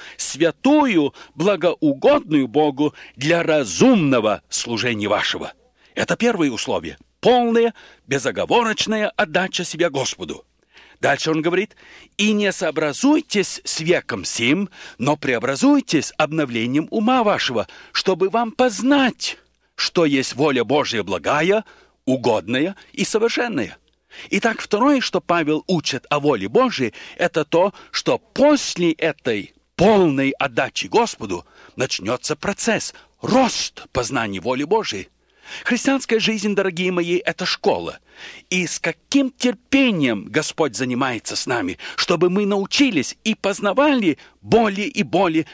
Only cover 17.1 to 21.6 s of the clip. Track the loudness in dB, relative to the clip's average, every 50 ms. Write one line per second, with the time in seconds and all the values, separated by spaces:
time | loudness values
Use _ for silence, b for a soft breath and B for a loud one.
17.1 | 2 2 2 2 0 0 -2 -2 -2 -4 -4 B B B B B -8 -4 -2 -2
18.1 | 0 0 0 0 0 -2 -2 -2 0 0 0 0 0 0 0 2 2 4 2 2
19.1 | 0 -4 -8 -10 -10 -12 _ _ _ _ _ _ _ -8 -6 -2 0 2 2 4
20.1 | 2 0 0 -2 -2 0 0 2 2 2 0 2 2 0 0 0 -2 -4 -4 -4
21.1 | -4 -4 -2 0 0 2 2 2 2 0